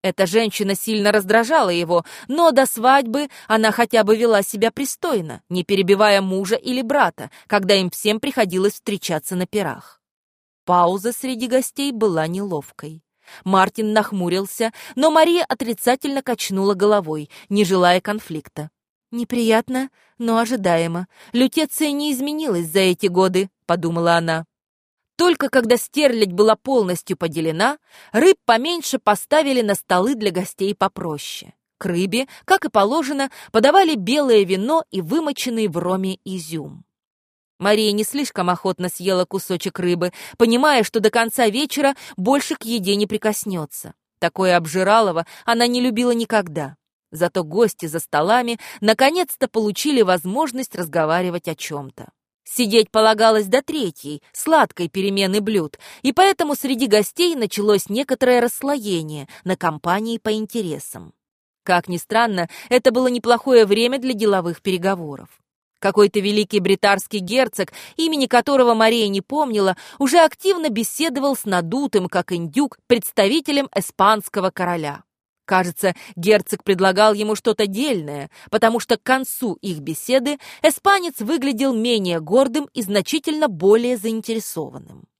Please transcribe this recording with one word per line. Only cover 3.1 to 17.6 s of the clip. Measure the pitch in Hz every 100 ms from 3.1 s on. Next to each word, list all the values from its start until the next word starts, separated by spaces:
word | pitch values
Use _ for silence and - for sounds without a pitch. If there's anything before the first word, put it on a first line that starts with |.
| 262 294 - -
она | 220 220
хотя | 214 233 226
бы | 208 220
вела | 233 214
себя | 196 208 220
пристойно, | 226 277 - 339 240 160 113 _
не | 180
перебивая | 175 196 180 196 214 196
мужа | 190 190 190 226
или | - 254
брата, | 226 285 196 - - - _
когда | 208 190
им | 202 180
всем | - 208 214
приходилось | 285 269 208 185 202
встречаться | - - 202 - 156 - 180
на | 180
пирах. | 214 170 107 - _ _ _ _ _ _ _
Пауза | - 180 175 190 214
среди | 233 262 240 247
гостей | 254 254 - 277
была | 233 214 165 160
неловкой. | 180 202 156 - - 147 160 _ _ _ -
Мартин | 185 190 196 - 214
нахмурился, | 214 208 196 175 180 196 - 226 - -
но | - 311
Мария | 320 320 349
отрицательно | - 269 240 226 - 262 285 277
качнула | 262 233 - 190 196
головой, | 190 208 208 165 156 147 - -
не | 202